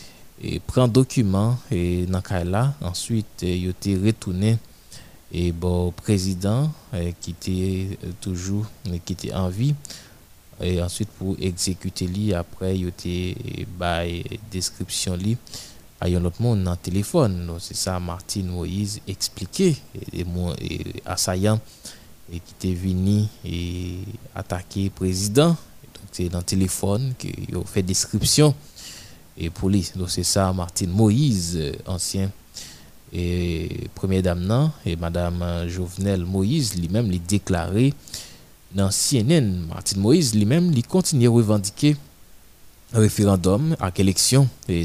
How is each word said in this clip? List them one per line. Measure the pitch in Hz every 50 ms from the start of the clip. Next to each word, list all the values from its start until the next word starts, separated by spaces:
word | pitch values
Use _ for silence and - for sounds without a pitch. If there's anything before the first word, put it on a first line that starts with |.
| - - - - - - - - -
et | - 80 -
prend | - - - 127 127
document | 120 104 127 131 - - 139 113 98 95 98 104 117 123 120 - - 110
et | 87 87 87 87 90 90
dans | 90 92 90
cas | 90 - 101 87 85
là, | 87 92 104 123 139 143 - -
ensuite, | - 90 - - - 117 110 101 - - - 87
eh, | 90 90
il | 90 90 90
était | 90 - - 101 98
retourné | 92 95 110 110 - - 98 90 92 101 110 117 113 - - - - - - - - - - - - - - -
et | 85 87 87
bon | 82 85 90 90 90 87 90 87
président, | 82 - - - 107 95 92 98 95 87 95 98 110 127 147 156 147 - - - -
eh, | 90 85 87 85 -
qui | - - 85
était, | - - 92 92 92 92 95 95 92 95 95 101 - -
euh, | 90 87 -
toujours, | - 98 92 87 90 95 98 104 107 107 - - - 95 87
eh, | 85
qui | - - 92
était | - - - -
en | 95 92 92
vie. | 90 101 123 147 147 143 - - - - - - - - - - - - - - - -
Et | - 90 90 87
ensuite, | 87 87 - - 110 -
pour | - - 95 95 95 -
exécuter | - 95 87 87 - - 104 - - 92 - - 92
lui, | 87 90 101 107 107 92
après, | 87 85 - - - 95 92 95 95
il | 90
était, | 90 85 - - 90 87 90 90 90 - - - - - -
eh, | -
by | 98 90 90 90 87 85 85 85 85 87 87 95 - - - - - -
description | 92 90 - - - 98 - - - - - 90
lui | 87 95 107 117 123 - - - - - - - - - - - -
à | 90
un | 90 87 87 87
autre | 87 85 -
monde | 113 120 117 101 92
dans | 90 87
le |
téléphone. | 85 - 90 87 98 101 - - 175 139 107 92 87 87
Donc, | 85 85 85
c'est | - - -
ça, | - - 95 92 90
Martine | 90 85 85 87 - - - 104 95 90
Moïse | 90 90 82 82 87 98 104 101 104 104 - -
expliquait, | 95 - - - - - 92 - - - 196 180 143 - - - - - - - -
et, | 85
et, | 90 87 87 87 87 87 71 -
et | - - - - - 90 - - -
assaillant, | - 92 - - - 92 92 95 107 110 113 - - - - - - - - - - - - - - 87
et | 85
qui | - - - -
était | - 92 90
venu | 87 95 95 92 90 95 98 104 107 107 104 - - -
et | 87 87 87 87 87 87 90 90 90 90 92 95 101 - - - - -
attaquer | 92 95 - 92 90 95 - - 98 98
le | 98
président. | - - 92 92 92 92 101 104 104 135 156 170
Donc, | 170 - - - - - - - - - - - -
c'est | - 90 87
dans | 90 87
le | 85
téléphone | - 95 95 95 95 - - - 98 101 107 135 131 127 -
que | 98
il | - - - - - - 90 -
fait | - - 107 92
description. | 90 92 - - - - 104 117 - - - 151 151 135 - - - - - - - - - - - - - - - -
e | - 87 85 82
pou | - 104 95 101
li. | 101 85 - - 95
Dosye | 90 90 - - 87
sa, | - - 101 95 92 92
Martine | 92 87 90 - - 101 85 90
Moïse, | 104 113 107 104 127 156 143 110 95 85 85 87 82
euh, | 76 71 - - - -
ansyen | 92 - - - - 98 95 98 101 - - - - - - - - - - - - - - - -
e | 87 87 87 87 90 87 87 85 80 80 87 85 - - - -
premye | - - 95 95 95 92
dam | 92 87 87 87
nan, | 95 110 127 151 156 151 - -
e | 92 85 82
madame, | 87 85 85 87 87 87 87 90 87
euh, | 87 87 85 85 85
Jovenel | 85 92 90 87 90 95 95 101 98 90 87
Moïse, | 90 95 98 95 107 151 165 135 107 - 87
li | 85 82
menm | 92 113 120 101 90
li | 90 85
deklare | 87 104 98 - - 95 85 82 87 95 107 127 139 143 - - - - - - - - - - - - - - - -
nan | 98 98 95 98
C | - - - 139 123 104
N | 127 170
N. | 160 123 101 92 90 85 80
Martine | 82 - - - - 95 98
Moïse, | 110 147 185 160 117 104
li | 107 104 104
menm | 135 170 175 180 156
li | 120 120
kontinye | - - 143 135 - - 131 117 120
revandike | 117 120 113 101 107 104 95 - - - 143 147 151 143 - - - - - - - - - - - - - - - - - - -
referandòm | 110 107 101 - - 104 101 98 92 85 90 95 107 151 160 165 - -
ak | 92 90 - 98
eleksyon, | 98 90 - - - 127 135 139 120 - - - -
e, | 92 85 85